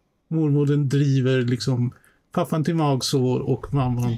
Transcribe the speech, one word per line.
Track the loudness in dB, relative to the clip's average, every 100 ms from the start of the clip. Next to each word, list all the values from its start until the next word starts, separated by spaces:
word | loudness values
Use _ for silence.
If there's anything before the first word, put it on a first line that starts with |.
| _ _ -6
Mormodern | -2 2 2 2 2 2
driver | 2 2 2 2 0
liksom | 0 -2 -2 -2 -2 -6 _ _ _
pappan | -4 -2 -2
till | 0 0
magsår | 0 0 0 0 0 0
och | -2 -4 -2
mamman | -2 0 0 -2